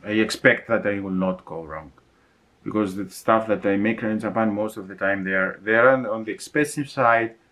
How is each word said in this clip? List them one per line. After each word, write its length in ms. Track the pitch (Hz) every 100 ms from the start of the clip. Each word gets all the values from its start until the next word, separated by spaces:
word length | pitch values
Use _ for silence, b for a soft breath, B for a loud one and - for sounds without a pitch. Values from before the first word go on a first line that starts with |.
| 101
I 60 |
expect 580 | 110 107 - 127 113 -
that 180 | 110 104
I 120 | 101
will 100 | 98
not 320 | 92 92 92
go 200 | - 80
wrong, 280 | 80 78 73 _ _ _ _ _ _ _
because 320 | - 107 101 92
the 140 | 92
stuff 360 | - - 110 113
that 180 | 98 104
I 100 | 98
make 260 | 107 113
in 180 | 113 107
Japan, 360 | 110 104 110 104
most 220 | 107 107
of 100 | 95
the 80 | 95
time 300 | 98 98 92
they 80 |
are, 260 | 95 95 -
they 120 | 101
are 160 | 113 123
on, 160 | 131 117
on 180 | 110
the 80 | 110
expensive 580 | 95 - 156 147 - 139
side, 460 | - 120 117 113 - _